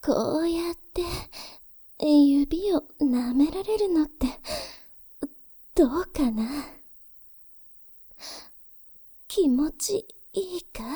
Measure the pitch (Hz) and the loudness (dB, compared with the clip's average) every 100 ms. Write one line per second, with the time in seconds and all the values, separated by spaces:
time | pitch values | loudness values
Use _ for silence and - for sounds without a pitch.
0 | - - 226 311 339 330 339 339 - - | 0 0 0 -2 -2 -2 -4 -8 -10 -8
1 | 339 - - - - - - - - _ | -6 -8 -12 -18 -18 -20 -20 -20 -20 _
2 | 302 294 285 277 285 330 403 349 - - | 4 6 8 6 2 0 0 -2 -2 -2
3 | 285 247 247 247 294 370 392 440 403 330 | 0 0 0 2 2 0 -4 0 0 0
4 | 302 - 254 - - 605 - - - - | -2 -2 -4 -4 -10 -10 -10 -18 -20 -20
5 | - - - - - - - - 277 294 | -20 -14 -14 -14 -20 -20 -6 2 2 2
6 | 370 - 262 214 226 285 - - - - | -6 -2 -2 0 -4 -6 -12 -18 -20 -20
7 | - - - - - _ - - - - | -20 -20 -20 -20 -20 _ -20 -20 -20 -20
8 | - - - - - - - _ _ - | -20 -20 -18 -18 -20 -20 -20 _ _ -20
9 | - - _ - 330 254 302 - - - | -20 -20 _ 2 4 4 2 -2 -4 -4
10 | - - - - 370 359 - - 226 | -6 -20 -10 -8 -6 -8 -12 -14 -10